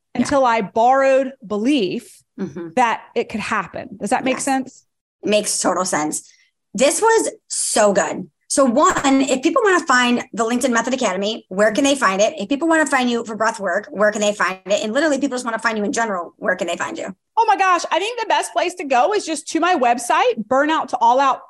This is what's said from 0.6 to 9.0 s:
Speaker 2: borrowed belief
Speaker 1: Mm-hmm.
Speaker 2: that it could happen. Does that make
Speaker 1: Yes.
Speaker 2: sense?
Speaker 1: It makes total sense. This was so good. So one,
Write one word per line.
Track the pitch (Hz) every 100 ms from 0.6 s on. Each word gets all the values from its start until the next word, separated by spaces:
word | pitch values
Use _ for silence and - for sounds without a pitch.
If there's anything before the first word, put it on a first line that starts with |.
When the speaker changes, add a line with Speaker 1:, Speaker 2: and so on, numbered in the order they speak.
Speaker 2:
borrowed | 196 226 240 269 269 262 262 - 185
belief | 208 233 302 190 220 - - _ -
Speaker 1:
Mm-hmm. | 185 151 170 165
Speaker 2:
that | 233 - - -
it | 226
could | 214
happen. | - 214 170 - - 190
Does | 208
that | 247
make | 254 247
Speaker 1:
Yes. |
Speaker 2:
sense? | - 269 262 - _ _ _ _
Speaker 1:
It | -
makes | 208 202 -
total | - 180 185
sense. | 151 151 156 - _ _ _ _
This | 196 277 330
was | 440 453 - - -
so | - - - 208
good. | 190 156 - 185 _ -
So | -
one, | 269 226 370 -